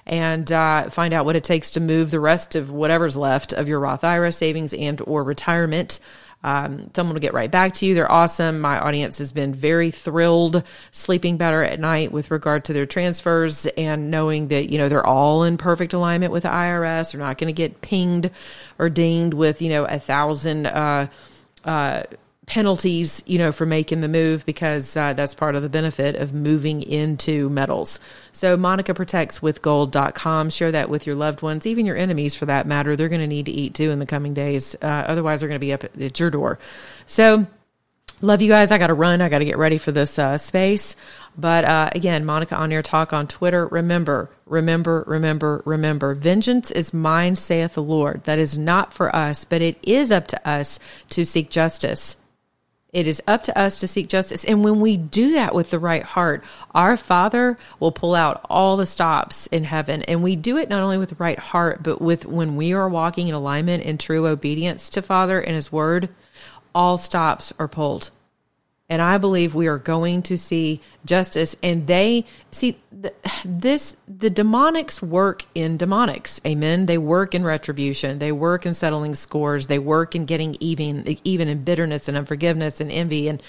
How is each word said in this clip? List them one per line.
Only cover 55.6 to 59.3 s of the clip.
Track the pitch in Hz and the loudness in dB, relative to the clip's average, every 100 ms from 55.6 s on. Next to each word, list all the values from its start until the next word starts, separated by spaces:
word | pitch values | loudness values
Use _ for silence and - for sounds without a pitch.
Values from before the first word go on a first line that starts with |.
| 170 | 0
the | 170 | -2
right | 170 165 | 0 -2
heart, | - - 175 139 - - - | -2 0 0 0 -6 -20 -2
our | 165 185 240 | 2 4 2
Father | - 180 202 240 247 240 - - | 2 2 4 2 0 -2 -8 -2
will | 165 | -2
pull | 160 175 | 0 0
out | 175 156 - - | 2 2 0 0
all | - 190 196 | 2 4 2
the | 185 | 0
stops | - 165 151 - | 0 2 2 -2